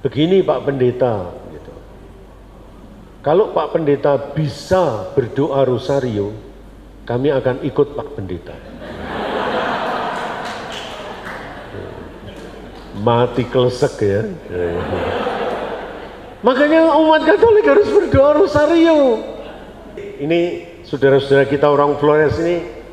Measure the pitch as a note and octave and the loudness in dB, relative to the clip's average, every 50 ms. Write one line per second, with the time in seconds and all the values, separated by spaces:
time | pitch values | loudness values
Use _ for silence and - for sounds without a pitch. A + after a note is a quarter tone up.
0 | - C3+ - C3 D3+ E3+ F#3 G3 F3 - D3 B2+ A2+ C#3 C#3 C3+ B2+ B2 A#2 B2 | -4 -4 0 0 2 4 4 4 4 2 0 0 0 -2 0 2 2 0 2 2
1 | C3 B2 A2+ G2+ F2+ F2 - - - - - - - - - - - - - - | 0 0 0 -2 -6 -8 -12 -14 -16 -18 -18 -18 -18 -18 -20 -20 -20 -20 -20 -20
2 | - - - - - - - - - - - - - - - - - - - - | -20 -20 -20 -20 -20 -20 -20 -20 -20 -20 -20 -20 -20 -20 -20 -20 -20 -20 -20 -20
3 | - - - - - C#3+ D#3 F#3 G#3+ - - F3 D#3 - - E3 E3 C#3+ C#3+ C3+ | -20 -20 -20 -8 -2 2 2 2 2 2 0 -4 -4 -2 -2 -2 0 0 0 2
4 | - D3 C#3+ C3 - - - D#3 D#3 C#3+ - - - - F#3 F#3 F3+ D3+ A#2 G#2 | 2 0 0 0 -2 -6 -4 -4 -4 -4 -4 -8 -4 0 2 2 2 2 0 -4
5 | G2 F#2 - D3 B2 G#2+ - C3 C#3 D#3+ C#3 C#3 C#3 B2+ B2+ A2+ - - C#3+ C#3 | -8 -2 -2 -2 -2 -2 -2 -2 -2 0 2 2 2 2 2 -2 -2 -2 -2 -2
6 | C3 B2+ A2 G2+ G2+ G2+ G#2+ A2 - - - - - - - - - - - - | -2 -2 -2 -2 -4 -4 -6 -12 -16 -18 -20 -20 -20 -20 -20 -20 -20 -20 -20 -20
7 | - - A#2+ B2 C3 D3 C#3+ C3 A#2 C3 B2 - - C#3+ - - C#3+ - - - | -8 -4 -4 0 0 0 0 2 0 0 -2 -2 -4 -4 0 0 0 0 0 -10
8 | - - - - G2 F#2 F2+ E2+ - - - - - - - - - - - - | -10 -10 -10 -12 -10 -8 -10 -10 -10 -14 -18 -16 -16 -18 -16 -16 -14 -14 -12 -12
9 | - - - - - - - - - - - - - - - - - - - - | -10 -10 -8 -8 -6 -6 -4 -4 -4 -2 -2 -2 -2 -2 -4 -4 -4 -6 -6 -6
10 | - - - - - - - - - - - - - - - - - - - - | -6 -6 -6 -8 -8 -8 -8 -8 -8 -10 -10 -10 -10 -12 -12 -12 -12 -12 -12 -14
11 | - - - - - - - - - - - - - - - G2 F#2+ F2+ - - | -14 -14 -14 -14 -14 -14 -14 -12 -14 -14 -16 -16 -16 -14 -14 -14 -14 -12 -14 -14
12 | - - - - - - - - - - - - - - - - - - - G#2 | -16 -16 -16 -16 -16 -16 -16 -16 -16 -16 -16 -16 -16 -18 -18 -18 -18 -16 -10 -2
13 | G2+ A#2 A#2 A#2 B2 B2 - - B2 G#2+ - C3 B2 B2 B2 - - C3+ - - | 0 2 4 4 2 2 0 -2 -4 0 0 2 2 2 2 0 -2 -2 0 0
14 | A2 G2+ G2 G2+ A2 G#2+ - D#2+ - - F2+ F2+ F2 E2+ E2+ F2 - - - - | 0 0 0 0 -2 -4 -8 -10 -12 -10 -6 -4 -4 -2 -2 -4 -4 -4 -4 -4
15 | E2+ - - - - - - - - - - - - - - - - - - - | -4 -4 -4 -4 -4 -4 -4 -4 -4 -4 -6 -6 -8 -8 -8 -10 -10 -12 -14 -14
16 | - - - - - - - - - A3 C4 A#3+ D4 D4+ D#4 D#4+ E4 E4 C#4+ D4+ | -16 -16 -18 -18 -18 -20 -18 0 0 2 4 4 4 4 6 6 6 6 4 4
17 | D#4+ D#4 D#4 D#4 - D#4 G#4 G4 A4 A#4 G#4+ G#4+ - - C#4 G4+ G#4 - - G4+ | 6 6 4 4 6 4 4 6 6 6 6 6 6 6 6 6 4 6 4 2
18 | F4+ B3+ - C4+ C4+ C#4+ D4 D4+ G4+ - - D4 D4+ D4 E4+ E4+ E4 E4+ D#4+ D4+ | 2 4 4 6 6 6 6 4 4 4 4 2 4 4 4 6 6 6 6 6
19 | C#4 C4 A3+ A3 - - - - - - - - - - - - - - - - | 4 4 2 0 -4 -10 -12 -12 -14 -14 -16 -18 -18 -20 -20 -20 -18 -18 -16 -14
20 | - - - - C#3+ D3 E3 E3+ E3+ F3 - - - - - - - - - C#3 | -14 -14 -10 -8 -2 0 0 0 0 0 -4 -8 -10 -14 -18 -20 -12 -10 -4 2
21 | C#3 C3+ C3 C3+ C3+ - C#3 C#3 C3+ C3+ C#3 C#3+ D3 D3 D3 C#3+ C#3+ C#3+ C#3+ - | 4 4 4 4 4 4 4 4 4 4 2 2 4 4 4 4 4 2 2 2
22 | C#3 D3 D3 D3+ D#3 C#3+ - D#3 E3 E3+ F3 E3+ D#3+ - - - - - | 2 2 4 4 4 2 2 0 0 0 -2 -2 -4 -8 -14 -16 -18 -18